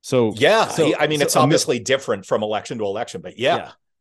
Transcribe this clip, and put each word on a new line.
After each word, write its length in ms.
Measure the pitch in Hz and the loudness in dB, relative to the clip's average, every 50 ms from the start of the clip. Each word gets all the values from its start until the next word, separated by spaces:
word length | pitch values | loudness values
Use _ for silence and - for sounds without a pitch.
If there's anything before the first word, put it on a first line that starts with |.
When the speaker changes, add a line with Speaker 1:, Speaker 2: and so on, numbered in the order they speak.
| _ | _
Speaker 1:
So 300 | - 131 127 120 110 95 | 0 0 2 2 2 0
Speaker 2:
Yeah, 320 | 101 123 156 208 220 202 - | 2 2 4 4 4 2 0
Speaker 1:
so, 280 | - - 160 151 165 | 0 0 2 0 2
Speaker 2:
I 120 | - 151 151 | 0 0 0
mean, 100 | 151 147 | 2 0
Speaker 1:
so 60 | 143 | 0
Speaker 2:
it's 100 | - - | 2 4
Speaker 1:
a 40 | 175 | 2
mi- 40 | 151 | 4
Speaker 2:
obviously 360 | 139 156 - - - 139 120 | 4 4 2 2 0 -2 -2
different 440 | 104 127 131 135 - - 113 98 95 | 0 0 0 0 0 -2 -4 -4 -2
from 180 | - 135 110 107 | -2 -2 -2 0
election 360 | 107 107 104 95 - 139 117 | -2 -4 -4 -4 -6 -8 -6
to 60 | 107 | -4
election, 360 | 101 98 107 120 - - 92 | -4 -4 -4 -6 -8 -10 -14
but 180 | 87 90 90 - | -14 -14 -10 -2
yeah. 180 | 113 139 170 | 0 0 0
Speaker 1:
Yeah. 140 | 139 87 - - _ _ _ _ _ | 0 -4 -10 -18 _ _ _ _ _